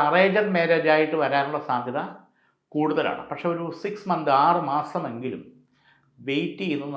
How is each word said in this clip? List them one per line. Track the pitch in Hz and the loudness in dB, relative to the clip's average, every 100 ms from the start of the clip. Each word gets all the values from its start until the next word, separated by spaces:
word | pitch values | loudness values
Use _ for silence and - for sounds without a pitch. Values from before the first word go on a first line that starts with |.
അറേഞ്ച്ഡ് | 147 170 196 196 208 | 6 6 4 4 2
മാരേജ് | 180 165 165 156 | 2 2 4 4
ആയിട്ട് | 156 156 156 | 4 4 2
വരാനുള്ള | 139 139 139 151 - | 2 2 0 -4 -2
സാധ്യത | 123 123 139 190 - _ _ _ _ _ | -4 -2 -6 -6 -10 _ _ _ _ _
കൂടുതലാണ്. | 151 151 151 120 - - | -2 0 0 0 -4 -8
പക്ഷെ | 147 175 | -6 -4
ഒരു | 170 170 - | -4 -6 -8
സിക്സ് | 202 208 190 | -8 -8 -4
മന്ത്, | 160 147 135 156 | -2 2 4 4
ആറ് | 175 147 | 2 0
മാസമെങ്കിലും | 147 151 180 147 117 127 101 - - _ _ _ _ _ - 120 | -2 -2 -6 -6 -8 -8 -10 -14 -20 _ _ _ _ _ -12 -4
വെയിറ്റ് | 143 170 - | -4 -4 -4
ചെയ്യുന്നത് | 190 143 143 | -4 -4 -6